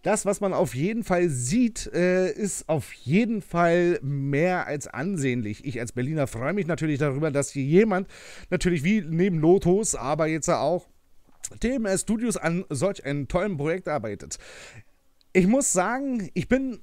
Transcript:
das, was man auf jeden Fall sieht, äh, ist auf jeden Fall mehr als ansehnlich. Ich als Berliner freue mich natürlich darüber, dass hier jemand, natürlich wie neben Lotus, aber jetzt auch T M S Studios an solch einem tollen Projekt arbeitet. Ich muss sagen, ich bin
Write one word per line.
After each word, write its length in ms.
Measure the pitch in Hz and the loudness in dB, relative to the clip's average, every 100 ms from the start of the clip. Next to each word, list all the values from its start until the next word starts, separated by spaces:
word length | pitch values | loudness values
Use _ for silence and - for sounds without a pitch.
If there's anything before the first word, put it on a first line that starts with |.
das, 240 | - 208 - | 0 0 0
was 140 | - | 0
man 120 | 202 | 0
auf 220 | 147 165 | 0 0
jeden 300 | 123 170 226 | 0 -2 -2
Fall 240 | 202 180 175 | 0 2 2
sieht, 600 | 131 123 214 240 - 220 | 0 0 2 2 0 -6
äh, 340 | - 180 185 185 | 0 2 4 2
ist 360 | - 208 - - | 0 -4 -6 -2
auf 240 | 156 - | -2 -2
jeden 480 | - - 175 233 220 | -12 2 2 2 -2
Fall 600 | - 170 175 170 175 175 | -4 2 4 4 4 0
mehr 640 | 139 143 139 139 175 180 135 | -2 -4 0 0 2 0 -4
als 220 | 147 - | -6 -8
ansehnlich. 760 | - 160 190 135 123 104 107 | -8 -6 -2 -2 -2 -4 -6
Ich 140 | - 113 | -8 -6
als 140 | 120 | -6
Berliner 340 | - 127 156 135 | -4 -4 -2 -2
freue 260 | 113 131 | -4 -4
mich 140 | 202 170 | -2 -2
natürlich 320 | 160 160 143 | -2 -2 0
darüber, 320 | 147 135 156 | 0 0 0
dass 220 | 139 139 | 0 -2
hier 100 | 143 | -4
jemand, 460 | 135 170 226 185 196 - - - - | 4 6 6 2 -4 -14 -18 -18 -6
natürlich 320 | 185 180 170 | -2 0 2
wie 180 | 147 220 | 2 2
neben 380 | 156 165 190 165 | 0 0 2 4
Lotus, 560 | 156 190 175 190 220 | 6 6 6 2 2
aber 320 | 127 120 151 156 | -2 -2 0 0
jetzt 220 | 160 160 | 0 0
auch 400 | 143 139 175 - _ _ - - - - - | 0 2 -2 -6 _ _ -20 -20 -18 -16 -4
T 100 | 226 | -2
M 160 | 269 220 | 0 0
S 140 | 190 | 0
Studios 360 | - 220 240 - | 0 -2 -2 -2
an 280 | 160 170 190 | -2 -2 -4
solch 360 | 139 180 196 | -2 -2 -2
einem 240 | 143 143 135 | -4 -4 -2
tollen 280 | 180 208 160 | -2 -2 -2
Projekt 300 | 143 185 180 | -2 -2 -4
arbeitet. 520 | 147 110 101 73 - - - - - - _ _ _ _ | -4 -4 -8 -10 -14 -16 -20 -20 -20 -20 _ _ _ _
Ich 140 | 185 185 | 2 4
muss 260 | 262 - | 4 2
sagen, 580 | 180 185 247 277 247 185 | 2 0 -2 -4 -4 -4
ich 140 | - 143 | -6 0
bin 320 | 262 269 208 | 0 0 -8